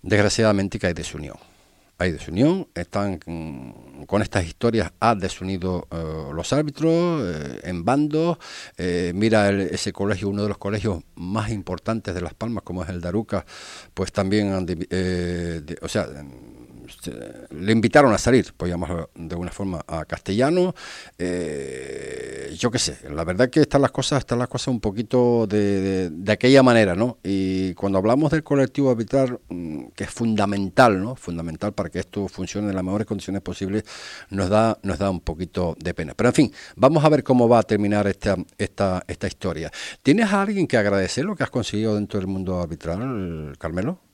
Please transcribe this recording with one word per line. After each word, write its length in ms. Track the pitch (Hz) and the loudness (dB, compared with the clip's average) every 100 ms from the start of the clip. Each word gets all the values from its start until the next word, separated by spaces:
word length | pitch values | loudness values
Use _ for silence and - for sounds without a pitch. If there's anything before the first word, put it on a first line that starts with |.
Desgraciadamente 720 | - 104 104 - 110 101 98 101 | 2 4 4 4 4 4 0 -2
que 80 | 92 | -2
hay 60 | |
desunión. 440 | 82 82 76 73 - - _ _ _ _ _ | -2 -8 -10 -12 -14 -20 _ _ _ _ _
Hay 160 | 92 | -2
desunión, 540 | 82 - 85 143 190 - | -2 -4 2 2 2 -4
están, 460 | - 87 104 101 87 | -8 -6 -4 -4 -6
mm, 800 | - 85 80 69 64 53 - 71 71 | -8 -10 -8 -10 -14 -18 -20 -18 -2
con 180 | 101 | -2
estas 200 | 104 101 82 | 0 -2 -4
historias 460 | - 117 113 85 - | -2 0 0 -2 0
ha 140 | 110 | 2
desunido, 760 | 107 92 - 92 95 92 90 - | 2 -2 -6 -6 -4 -2 -4 -6
eh, 400 | 85 82 80 71 | -8 -6 -8 -8
los 180 | 76 87 | -8 -2
árbitros, 720 | 135 151 139 160 165 175 160 | 0 -2 0 2 2 2 -2
eh, 360 | 101 78 71 58 | -4 -4 -8 -10
en 240 | - 90 87 | -8 -4 0
bandos. 540 | 139 151 156 170 165 - - - - | 2 2 0 0 -2 -8 -18 -18 -6
Eh, 360 | 90 87 87 | -2 0 -2
mira 340 | 87 110 107 101 | 0 4 4 4
el, 120 | 98 | 2
ese 320 | 90 95 - | 0 -2 -6
colegio, 340 | - 98 101 101 | -2 -2 0 -2
uno 120 | 101 | -2
de 80 | 104 | -2
los 80 | 98 | -4
colegios 460 | 98 107 110 87 - | -4 -2 -2 -4 -8
más 380 | - 87 107 107 | -12 -6 -4 -4
importantes 640 | 107 90 90 - 113 101 90 | -6 -6 -8 -4 -6 -4 -6
de 60 | |
Las 120 | 87 | -8
Palmas, 300 | - 120 107 | -8 -8 -8
como 180 | - 90 | -8 -8
es 80 | 85 | -8
el 120 | 90 | -6
Daruca, 440 | 85 95 110 101 - - - - - | -4 -4 -2 -6 -6 -18 -18 -20 -18
pues 180 | - 92 | -8 -4
también 400 | - 95 107 101 | -2 0 2 2
han 140 | 95 87 | -2 -2
divi-, 220 | 85 85 | -6 -4
eh, 720 | 92 92 90 87 87 85 82 | -2 -2 -2 -2 -4 -6 -8
de, 160 | 76 82 | -10 -12
o 40 | 90 | -6
sea, 200 | 113 78 71 71 64 60 57 60 - - - - | -4 -4 -8 -16 -18 -20 -20 -20 -20 -20 -16 -14
eh, 400 | 58 53 - 62 | -12 -14 -16 -16
le 200 | 73 95 | -8 2
invitaron 400 | 113 110 151 139 | 4 6 6 8
a 40 | 101 | 6
salir, 360 | - 127 92 - | 6 4 4 -4
pues 120 | 87 | -4
llamarlo 380 | 87 87 87 80 - | -4 -4 -6 -8 -12
de 180 | 82 | -10
alguna 180 | 87 87 | -8 -8
forma, 300 | - 98 85 - | -6 -6 -6 -8
a 180 | 80 78 | -8 -8
Castellano. 680 | 82 - 98 135 180 185 - - - - _ | -10 -4 0 2 4 2 -2 -14 -18 -20 _
Eh, 1300 | 87 90 82 73 67 65 67 65 67 64 62 67 69 80 | -4 -4 -4 -6 -8 -10 -10 -12 -10 -10 -12 -12 -12 -4
yo 120 | 120 | -2
qué 80 | 120 | 0
sé, 300 | - 69 67 | -2 -6 -10
la 140 | 73 | -6
verdad 260 | 82 90 127 | -4 2 2
que 120 | - | 4
están 200 | 147 139 | 4 4
las 100 | 135 | 2
cosas, 280 | - 135 143 | 0 -2 -2
están 200 | - 120 | 0 -2
las 80 | 123 | -2
cosas 200 | 123 - | -4 -4
un 100 | 120 | -2
poquito 680 | 110 101 113 127 123 120 110 | -2 -4 0 4 4 4 4
de, 100 | 104 101 98 | 2 2 2
de, 280 | 95 95 90 | 2 0 -2
de 200 | 78 98 | -4 0
aquella 300 | 104 127 135 | 4 8 10
manera, 320 | 127 117 104 87 | 10 8 6 4
¿no? 220 | 120 113 | 0 -2
Y 500 | 90 98 95 95 95 85 | -2 0 2 0 -2 -2
cuando 220 | 101 95 | 0 2
hablamos 340 | 101 127 156 | 4 4 4
del 120 | 160 | 0
colectivo 480 | 151 143 131 - 139 | 2 2 2 2 2
arbitral, 480 | 117 110 139 131 123 - | 2 2 2 2 -2 -8
mm, 380 | 90 82 78 58 - | -8 -6 -8 -10 -10
que 80 | |
es 60 | 95 | -10
fundamental, 920 | - 113 107 101 101 95 - 123 95 | -2 0 2 2 0 0 6 6 6
¿no? 140 | 95 87 | -2 -8
Fundamental 580 | - 85 82 80 104 | -8 -8 -6 -6 -6
para 160 | - 87 | -4 -4
que 100 | 87 | -4
esto 280 | - - 98 | -6 -4 -6
funcione 420 | - 95 101 104 | -6 -6 -4 -2
en 60 | 95 | -2
las 80 | |
mejores 240 | 92 101 107 | -2 -2 -2
condiciones 340 | 101 - 98 | -6 -4 -6
posibles, 420 | - 87 95 107 - - - - - | -6 -6 -2 -4 -4 -16 -16 -18 -8
nos 200 | 98 90 | -2 2
da, 280 | 104 113 107 | 4 4 0
nos 160 | 101 82 | -4 -2
da 100 | 98 | -2
un 120 | 90 | -2
poquito 540 | - 80 90 - 87 76 | -4 -6 -6 -2 -4 -4
de 140 | 82 | -6
pena. 200 | 87 80 - | -6 -8 0
Pero 140 | 113 | 2
en 60 | - | 4
fin, 180 | 135 - - - | 2 0 -20 2
vamos 280 | 131 160 151 | 4 6 4
a 40 | |
ver 140 | 151 | 2
cómo 240 | - 127 117 | 4 4 6
va 100 | 117 | 6
a 40 | |
terminar 440 | 107 107 101 104 101 | 4 0 2 2 2
esta, 280 | 92 - 92 - _ | 0 -2 -2 -4 _
esta, 440 | 104 - 98 92 - | -6 0 0 0 -6
esta 200 | - 98 | -8 -8
historia. 440 | - 98 78 76 - - - | -6 -8 -6 -8 -10 -14 -4
¿Tienes 280 | - 175 214 | 2 4 4
a 100 | 196 | 2
alguien 260 | 196 202 160 | 0 0 2
que 100 | 120 | 2
agradecer 480 | 101 98 92 - 175 | 2 2 0 -2 -4
lo 100 | 196 | -4
que 80 | |
has 60 | 135 | -4
conseguido 440 | 127 107 104 110 104 | -4 -4 -2 0 0
dentro 240 | 104 104 | -2 -4
del 80 | 95 | -4
mundo 320 | 95 92 90 | -4 -4 -4
arbitral, 920 | 85 82 82 87 131 117 92 80 76 71 | -4 -6 -6 -6 -6 -6 -6 -8 -10 -8
Carmelo? 400 | 82 87 110 185 _ | -6 -4 -4 -6 _